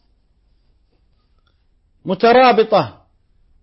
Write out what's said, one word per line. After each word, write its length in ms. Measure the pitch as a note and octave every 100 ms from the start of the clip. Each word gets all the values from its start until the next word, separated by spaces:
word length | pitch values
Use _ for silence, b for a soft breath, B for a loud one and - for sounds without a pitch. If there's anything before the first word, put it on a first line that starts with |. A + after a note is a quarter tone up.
| _ _ _ _ _ _ _ _ _ _ _ _ _ _ _ _ _ _ _ _
مترابطة 1000 | D3 F#3 A3+ A#3+ B3+ A3 A3 G3 B2+ - _ _ _ _ _ _